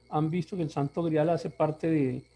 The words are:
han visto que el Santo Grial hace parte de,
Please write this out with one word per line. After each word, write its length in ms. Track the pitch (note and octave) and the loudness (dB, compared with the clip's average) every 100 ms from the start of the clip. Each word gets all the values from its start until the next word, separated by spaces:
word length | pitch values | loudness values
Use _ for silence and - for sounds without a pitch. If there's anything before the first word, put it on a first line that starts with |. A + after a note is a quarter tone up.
| - | -4
han 200 | D#3 D#3 | 0 0
visto 240 | F3 E3 | 0 -2
que 100 | F#3+ | -4
el 60 | D3+ | -4
Santo 320 | D3 C#3+ - | -2 -2 0
Grial 280 | E3+ D#3 D#3+ | 0 2 2
hace 180 | E3 D#3+ | 2 -2
parte 420 | - D#3 D3+ E3 | -2 -2 0 0
de, 320 | D#3+ C3 B2+ - | 2 2 -2 -10